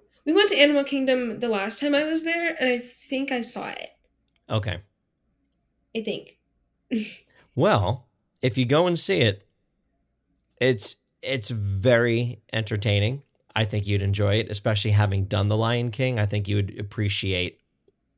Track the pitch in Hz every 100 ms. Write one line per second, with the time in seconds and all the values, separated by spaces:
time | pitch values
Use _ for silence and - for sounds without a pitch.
0 | _ _ 294 370 415 269 285 285 277 277
1 | 262 254 240 214 233 208 202 - 285 285
2 | 311 320 320 339 339 330 254 240 240 -
3 | - 269 277 254 220 202 104 - - _
4 | _ _ _ _ - 110 95 85 - _
5 | _ _ _ _ _ _ _ _ _ 226
6 | 214 170 - - _ _ _ _ - 226
7 | 214 - _ _ _ 123 165 110 92 127
8 | - _ _ _ 127 131 123 147 180 170
9 | - 185 113 95 _ _ _ _ _ _
10 | _ _ _ _ _ - 127 120 - -
11 | _ _ - 135 - 113 98 98 127 117
12 | 120 117 120 - _ 113 107 107 104 101
13 | 107 139 - _ _ 113 104 107 101 101
14 | 98 101 101 107 - 104 117 104 113 104
15 | 104 98 92 101 101 107 113 120 120 113
16 | 131 117 101 104 101 104 95 - 101 -
17 | 101 - 95 90 90 - _ _ _ _
18 | _